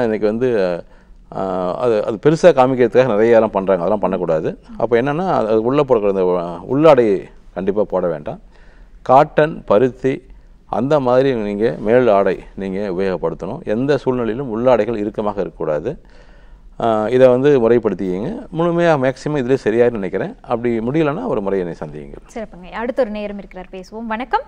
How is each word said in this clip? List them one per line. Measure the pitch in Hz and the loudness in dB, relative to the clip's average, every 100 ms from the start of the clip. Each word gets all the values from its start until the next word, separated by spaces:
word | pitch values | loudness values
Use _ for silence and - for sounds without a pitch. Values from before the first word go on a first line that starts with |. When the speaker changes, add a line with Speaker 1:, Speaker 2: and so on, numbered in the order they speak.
| 120 | 0
Speaker 1:
இன்னைக்கு | 107 104 | 0 -2
வந்து | 113 127 113 92 85 - - - - - 107 | 0 0 0 0 -4 -10 -20 -20 -20 -14 -8
ஆ, | 95 92 90 - | -4 -4 -4 -2
அது, | 120 107 - | 0 0 -2
அது | 107 | -2
பெருசா | 147 160 180 | 0 4 4
காமிக்கிறதுக்காக | 135 127 127 120 123 127 | 6 2 4 2 4 2
நிறைய | 104 113 | 2 4
எல்லாம் | 117 110 | 4 4
பண்றாங்க, | 98 95 92 | 0 0 0
அதெல்லாம் | 87 104 | 0 0
பண்ணக்கூடாது. | 92 95 85 80 107 208 - 160 | 0 -2 -2 -2 -2 -8 -16 -6
அப்ப | 117 117 | 0 0
என்னன்னா, | 139 147 190 | 0 -2 -2
அது, | 131 110 | -2 0
அது | 110 | 0
உள்ள | 113 143 | 2 0
போடுற | 135 117 101 | 2 2 2
அந்த | 95 92 90 175 170 95 | 0 0 0 -4 -10 -4
உள்ளாடை | 135 156 131 113 92 92 - - | 4 8 8 6 0 -4 -18 -14
கண்டிப்பா | 90 95 101 | -6 -4 -2
போட | 92 92 90 | -2 -2 -2
வேண்டாம். | 76 73 - - - - - - - | -4 -8 -14 -18 -20 -20 -20 -20 -12
காட்டன், | - 131 156 - 151 170 - | 4 6 6 2 0 -2 0
பருத்தி | 104 131 120 131 143 - - - - _ | 2 2 0 -4 -4 -10 -20 -20 -20 _
அந்த | 101 135 151 | -4 0 0
மாதிரி | 123 127 135 120 | 2 2 2 0
நீங்க | 104 101 117 156 | -4 -2 -2 -2
மேல் | 104 123 120 | 2 2 4
ஆடை | 98 98 87 - - | 4 2 -2 -8 -10
நீங்க | 95 95 104 | -8 -6 -6
உபயோகப்படுத்தணும். | 87 98 87 82 78 85 143 | -4 -4 -2 -4 -6 -10 -10
எந்த | - 110 139 139 | -6 -4 0 0
சூழ்நிலையிலும் | 131 127 113 117 139 | -2 -2 -4 -6 -6
உள்ளாடைகள் | 107 127 117 107 110 | -2 2 2 2 -2
இறுக்கமாக | 104 110 104 101 | -4 -4 -4 -4
இருக்கக்கூடாது. | 85 - 78 76 101 165 - - - - - - - - | -8 -6 -4 -4 -6 -10 -16 -20 -20 -20 -20 -20 -20 -4
ஆ, | 113 110 107 | -2 0 0
இதை | 127 131 | 4 6
வந்து | 123 143 139 113 | 6 4 4 4
முறைப்படுத்திக்கிங்க. | 120 107 90 95 90 135 240 220 160 | 2 2 -2 -4 -4 -6 -10 -10 -4
முழுமையா | 170 170 170 147 | -2 0 2 2
மேக்ஸிமம் | 131 - 147 151 | 0 -2 -4 -4
இதுலயே | 120 131 | 0 0
சரியாயிருன்னு | 107 113 120 | 0 2 2
நினைக்கிறேன். | 113 92 98 160 - | 0 -6 -6 -6 -10
அப்படி | - 120 120 113 | -8 -4 -2 -2
முடியலன்னா | 117 156 151 165 254 | -2 -2 -2 -4 -6
ஒரு | 120 | -4
முறை | 98 98 | -2 -4
என்னை | 87 78 80 | -4 -8 -12
சந்தியுங்கள். | 76 71 71 - | -14 -16 -18 -18
Speaker 2:
சிறப்புங்க. | 240 214 175 180 | -16 -16 -18 -16
அடுத்த | 185 233 254 | -12 -8 -4
ஒரு | 226 | -4
நேரம் | 214 208 202 | -6 -10 -12
இருக்கிறார், | - 185 180 | -16 -18 -16
பேசுவோம். | 190 180 220 233 | -18 -16 -16 -10
வணக்கம். | 220 262 453 | -10 -6 -6